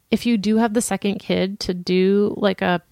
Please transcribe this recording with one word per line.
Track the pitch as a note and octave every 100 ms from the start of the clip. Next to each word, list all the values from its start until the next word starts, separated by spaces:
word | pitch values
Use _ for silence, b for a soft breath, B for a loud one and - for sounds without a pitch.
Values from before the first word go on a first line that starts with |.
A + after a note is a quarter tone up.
| _
if | A3 A#3+
you | A#3
do | G3+ A3
have | A#3
the | G#3+
second | - G3 G3+ G3
kid, | - F3+ F#3 G3+
to | -
do, | F3+ F3+ F#3 F#3+ G3+ G#3 -
like, | G3+ F#3+
a | F#3+ F3 -